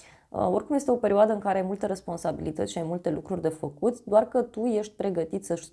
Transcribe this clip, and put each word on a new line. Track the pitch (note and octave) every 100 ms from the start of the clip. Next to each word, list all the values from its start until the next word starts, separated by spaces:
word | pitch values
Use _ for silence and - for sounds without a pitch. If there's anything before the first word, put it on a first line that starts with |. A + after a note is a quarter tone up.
| - - _
Uh, | - F#3
oricum | G3 - C#4
este | C#4
o | A#3+
perioadă | G#3+ G3+ A3
în | G#3+
care | G3+ F#3+
ai |
multe | F#3 G3 G3+
responsabilități | G3 - E3+ E3+ D3+ D#3 D#3 F#3
și | F3+
ai | D#3+
multe | F3 F3
lucruri | - - F3+
de | D#3+
făcut, | D#3 D3 - A3 A#3+
doar | - G#3 A3
că | -
tu | - -
ești | A#3+ G#3+ G#3
pregătit | - G3+ F3+ E3 F#3+
să-și, | G3 E3+ -